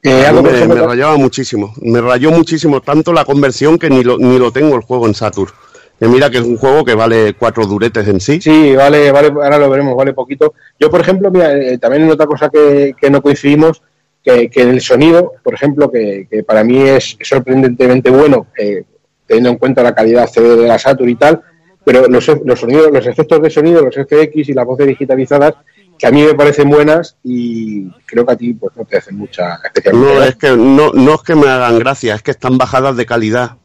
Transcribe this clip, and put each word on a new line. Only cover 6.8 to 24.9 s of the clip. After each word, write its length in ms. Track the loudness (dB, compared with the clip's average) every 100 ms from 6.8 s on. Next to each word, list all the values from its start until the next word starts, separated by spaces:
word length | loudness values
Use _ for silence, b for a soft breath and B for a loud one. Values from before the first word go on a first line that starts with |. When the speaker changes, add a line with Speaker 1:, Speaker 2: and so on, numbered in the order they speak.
Speaker 2:
que 100 | 0
vale 400 | 0 0 2 0
cuatro 320 | 0 -4 -2 -4
duretes 400 | -2 -2 -2 -2
en 140 | -2
sí. 200 | -2 -4
Speaker 1:
Sí, 360 | 2 2 4 4
vale, 340 | 2 2 2
vale, 180 | 2 2
ahora 300 | 0 0 2
lo 120 | 2
veremos, 260 | 0 -2 -2
vale 160 | -4
poquito. 420 | -4 -10 -4 -4 b b _
Yo, 120 | 0
por 100 | 0
ejemplo, 300 | 0 -2 0
mira, 260 | 0 0 0
eh, 220 | -2 -4
también 260 | -2 0
en 60 | 0
otra 160 | 0 -2
cosa 240 | -2 0
que, 440 | 2 2 2 -2 0
que 100 | 0
no 120 | 2
coincidimos, 600 | 0 0 0 2 2 -2 _ _ _ _
que, 260 | 0 2 2
que 120 | 0
el 180 | 0 0
sonido, 520 | 0 2 4 2 0 -6
por 120 | -8
ejemplo, 360 | -4 -4 -2 -2
que, 380 | -2 -4 -8 -8
que 140 | -8
para 180 | -2 0
mí 180 | 2 2
es 340 | 2 0 -2 -14
sorprendentemente 880 | -6 -4 -2 0 0 0 0 2 2
bueno, 360 | 2 4 2 -2 -8
eh, 260 | -6 -8 -12 _ _ _ _
teniendo 240 | 0 0
en 60 | -2
cuenta 260 | -2 0
la 120 | 0
calidad 340 | 0 0 0 0
C 120 | 2
D 160 | 2 4
de 120 | 2
la 100 | 0
Saturn 300 | 0 0 -2
y 80 | 0
tal, 260 | 0 0 b b b b
pero 240 | 0 2 4
los, 240 | 2 2 -2
los 160 | -2 -4
sonidos, 320 | 0 2 2
los 140 | 2 -2
efectos 360 | -4 0 0
de 80 | 0
sonido, 320 | 0 2 2
los 140 | 0 -4
F 260 | -2 0
X 280 | 0 -4 -4
y 20 |
las 140 | -4 -4
voces 200 | -2
digitalizadas, 680 | -2